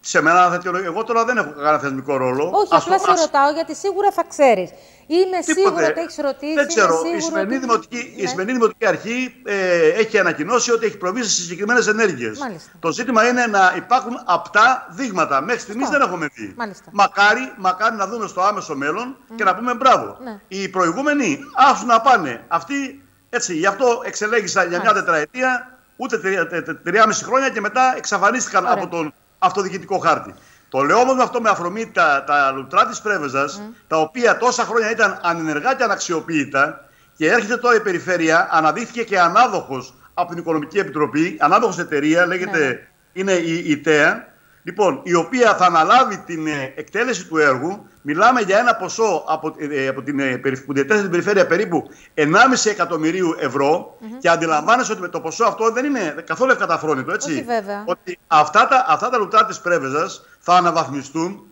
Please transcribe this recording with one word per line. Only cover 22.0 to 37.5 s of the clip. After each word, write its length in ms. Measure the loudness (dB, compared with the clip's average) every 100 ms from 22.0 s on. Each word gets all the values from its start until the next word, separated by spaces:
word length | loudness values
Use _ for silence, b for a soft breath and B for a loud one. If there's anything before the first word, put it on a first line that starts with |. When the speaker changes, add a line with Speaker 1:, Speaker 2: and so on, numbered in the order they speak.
Speaker 1:
πάνε. 440 | 6 4 2 -8 -4
Αυτοί, 560 | -4 -4 -6 -6 -12 _ _ _
έτσι, 240 | -6 -4
γι' 120 | 0 -2
αυτό 360 | 2 0 0
εξελέγησαν 640 | -4 -6 -2 -2 0 -2 0
για 100 | 0
μια 60 | 2
Speaker 2:
Μάλιστα. 120 | 2
Speaker 1:
τετραετία, 720 | 2 0 -2 -4 -2 -2 -6 _ _ _
ούτε 220 | -6 -4
τρία, 280 | -2 -2 -2
τε-, 160 | -4
τε-, 120 | -8
τριάμιση 500 | -10 -2 2 4 2
χρόνια 240 | -2 0 0
και 120 | -4
μετά 340 | -4 2 2 0
εξαφανίστηκαν 680 | -4 0 0 0 -2 -2 0
Speaker 2:
Ωραία. 100 | -2
Speaker 1:
από 40 | -2 -6
τον 180 | -6 _ _ _
αυτοδιοικητικό 560 | -2 0 -4 -6 -4 -2
χάρτη. 360 | 0 0 -2 -20 b b b
Το 140 | -2
λέω 160 | 2 4
όμως 240 | 4 2
αυτό 180 | 0 0
με 80 | 0
αφορμή 400 | 0 -2 -6 -4
τα, 340 | 2 2 2 2
τα 240 | 2 2
λουτρά 360 | -2 -2 2 2
της 140 | -2
Πρέβεζας, 580 | -2 -2 -2 -2 -4 -6
Speaker 2:
Μμμ. 140 | -16 -18 _
Speaker 1:
τα 100 | 0
οποία 400 | 0 2 2 4
τόσα 280 | 0 0
χρόνια 260 | -2 0 -2
ήταν 280 | 0 0 0
ανενεργά 520 | -4 -2 -2 -2 -2
και 80 | 0
αναξιοποίητα, 1040 | 0 -2 -2 -6 -2 -4 -2 0 0 -2 b b b _
και 140 | 2
έρχεται 260 | 2 0